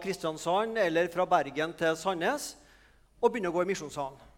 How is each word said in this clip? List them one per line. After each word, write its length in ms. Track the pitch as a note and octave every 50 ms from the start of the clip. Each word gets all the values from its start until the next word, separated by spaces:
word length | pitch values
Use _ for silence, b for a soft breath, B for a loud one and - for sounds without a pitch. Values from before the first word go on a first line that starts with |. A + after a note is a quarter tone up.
Kristiansand 800 | F3 G3 F3+ - - D#3+ D#3 D3 - E3 F3 G3+ A3 A3+ A3+ A3+
eller 260 | G3 E3+ D#3+ E3 F3 F3 E3+
fra 120 | F3 F#3 E3+
Bergen 460 | F3 E3+ C#3+ C#3 C3 C#3+ D#3 E3 E3+
til 160 | - E3+ D#3+ D#3+ D#3+
Sandnes 560 | - F#3+ F#3+ E3 E3+ G#3 C#4 G3 - - - b b b b b b b b b b b _ -
og 80 | - A#3
begynner 240 | - B3 F#3+ F3 D#3+
å 60 | F3
gå 40 | F3+
i 60 | F#3+
misjonssalen. 480 | F#3+ - D#3 C#3+ - D3 C#3 C3+ C3+ C3+ - - -